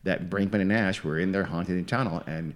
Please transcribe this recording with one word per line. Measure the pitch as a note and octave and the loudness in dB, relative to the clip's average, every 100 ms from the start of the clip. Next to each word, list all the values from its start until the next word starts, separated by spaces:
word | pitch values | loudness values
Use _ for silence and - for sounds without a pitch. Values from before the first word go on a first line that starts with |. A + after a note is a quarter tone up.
that | F#2 F2 F2 | 0 -2 0
Brinkman | G2 G2 G2+ | 0 2 2
and | F#2+ | 4
Nash | A2 G2 F#2+ | 4 2 0
were | D#2 D#2 | -2 0
in | F#2 | 2
their | G2 | 0
haunted | A2+ E2 F2+ F2+ F2 | 0 -2 0 -2 0
tunnel, | A#2+ A#2+ E2 - | 0 0 -2 -6
and | D#2+ D#2+ | -6 -6